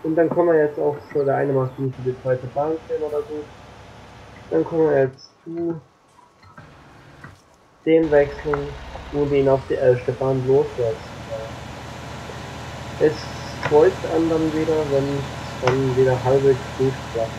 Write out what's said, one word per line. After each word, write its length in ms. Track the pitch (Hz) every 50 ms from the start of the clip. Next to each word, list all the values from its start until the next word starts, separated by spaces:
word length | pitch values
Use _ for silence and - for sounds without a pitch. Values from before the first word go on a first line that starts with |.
| -
Und 120 | 165 160
dann 140 | 165 165 156
kann 160 | 160 170 170
man 100 | 170 165
jetzt 240 | 156 151 147 - -
auch, 160 | 151 147 143 - - - -
so 100 | 151 139
der 120 | 135 135
eine 180 | 131 139 143 139
macht 240 | 131 131 127 131 -
nicht 180 | 135 131 127 -
für 40 | 123
die 180 | 127 127 -
zweite 260 | - 131 127 127 131 127
Bahn 240 | 117 139 143 156 160 160 - -
sehen 160 | 165 156 151
oder 160 | 151 147 147
so. 240 | 147 147 151 151 147 - - - - - - - - - - - - - - - - - - - - -
Dann 160 | - 160 160 156
kann 180 | 165 165 160
man 100 | 156 147
jetzt 340 | 139 135 127 131 - - - _ _ _
zu 360 | 170 165 170 170 170 165 160 - _ _ _ _ _ _ - - _ _ _ - - - - - - - - - - - - - - - - - - - _ _ _ _ _ _ _ _ _ _
den 260 | 156 160 165 165 156
wechseln 560 | 147 147 143 139 - - - 151 147 143 143 143 - - - - - - - - -
und 180 | 143 147 139
ihn 180 | 143 139 135 135
auf 120 | 135 135 135 -
die 60 | -
erste 360 | - 143 127 127 120 - -
Bahn 340 | 123 - 135 135 135 131 123 131
loslassen. 480 | 135 139 151 - - - 123 113 110 110 - - - - - - - 113 110 110 - - - - - - - - - - - - - - - - - - - - - - - - - - - - - -
Es 140 | - 156 151 - - - - - - - - - - -
freut 240 | 151 147 160 185 190 - - - 165
einen 160 | 165 165 165
dann 240 | 165 160 160 160 151
wieder, 220 | 156 156 156 160 156 156 143
wenn 120 | 139 139 135
es 600 | 143 143 139 135 131 123 - - - - - -
dann 300 | 127 127 135 135 131 127
wieder 280 | 127 131 131 127 120 117
halbwegs 360 | 120 135 139 135 139 131 123 - - - -
gut 160 | 131 135 131 127 - - -
klappt. 180 | 117 113 110 -